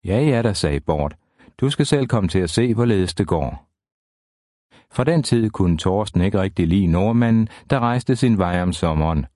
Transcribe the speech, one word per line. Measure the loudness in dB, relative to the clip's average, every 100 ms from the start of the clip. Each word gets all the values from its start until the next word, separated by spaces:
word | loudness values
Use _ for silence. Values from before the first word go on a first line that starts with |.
Ja, | -2 0
ja | 2 2
da, | 0
sagde | -2 -2 -2
Bård. | -2 -2 -2 -8 _ _ -20 -4
"Du | -4
skal | 0 0
selv | 0 0
komme | 0 0
til | 0
at | 0
se, | 0 0
hvorledes | 2 2 2 0
det | -2 -2
går." | -2 -4 -8 _ _ _ _ _ _ _ _ _ _ _ _ _
Fra | -2
den | 0 0
tid | 2 0 0
kunne | 0 0 2
Torsten | 0 -2 -2 0
ikke | 0 0
rigtig | -2 -2 0
lide | 2 2
nordmanden, | 2 2 2 2 2 0 -8 -4
der | -2
rejste | 0 -2 -2 0
sin | 2 2
vej | 0 0
om | -2
sommeren | -2 -2 0 0 -2 -6